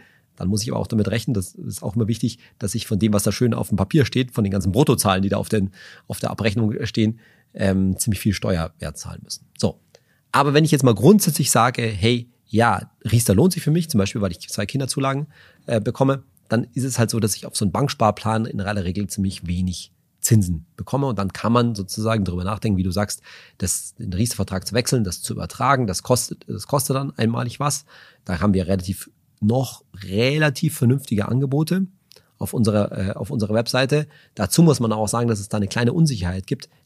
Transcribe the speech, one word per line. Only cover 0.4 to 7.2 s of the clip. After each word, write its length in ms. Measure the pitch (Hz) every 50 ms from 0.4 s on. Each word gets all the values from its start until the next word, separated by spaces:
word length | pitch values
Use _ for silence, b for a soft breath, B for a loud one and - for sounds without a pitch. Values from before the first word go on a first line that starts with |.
| - 90
muss 120 | 104 104
ich 80 | 104 123
aber 100 | - 110
auch 80 | 104
damit 200 | - 113 110 101
rechnen, 260 | 98 98 120 - - 127
das 220 | 101 92 - -
ist 260 | - 170 120 101 -
auch 140 | - 123 95
immer 140 | 117 110 98
wichtig, 300 | 117 - - 117 - b b b b -
dass 160 | - 101 -
ich 100 | 113 -
von 140 | - 110 98
dem, 140 | 110 110 104
was 100 | 101 -
da 80 | 110
schön 220 | 101 - 123 117 117
auf 160 | 123 113 -
dem 80 | 113
Papier 280 | 92 98 - - 160 123
steht, 260 | - - 123 131 127
von 120 | - - 107
den 80 | 98
ganzen 220 | 98 101 87 95 90
Bruttozahlen, 500 | 117 151 - 123 - - 101 95 95 98
die 60 | 98
da 80 | -
auf 120 | - 101 -
den, 220 | - 110 95 98 B B B B B B B
auf 120 | - 113 -
der 100 | - -
Abrechnung 460 | - - 101 113 101 117 113 104 113 - -
stehen, 340 | 104 - 117 110 110 117 b